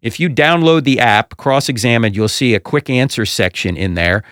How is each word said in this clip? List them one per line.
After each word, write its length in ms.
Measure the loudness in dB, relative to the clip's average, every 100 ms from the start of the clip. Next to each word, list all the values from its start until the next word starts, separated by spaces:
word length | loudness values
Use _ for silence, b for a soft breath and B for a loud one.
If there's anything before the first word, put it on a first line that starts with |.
If 160 | -10 -4
you 80 | -4
download 540 | 2 2 4 4 2
the 140 | 2 2
app, 360 | 4 2 0 -4
Cross-Examined, 800 | 0 0 0 -2 0 2 0 0
you'll 120 | -2
see 260 | 0 0
a 60 | 0
quick 300 | 0 -4 -2
answer 340 | -2 0 -2
section 520 | -4 -2 -2 -2 -6 -4
in 180 | -4
there. 280 | -2 0 0 -4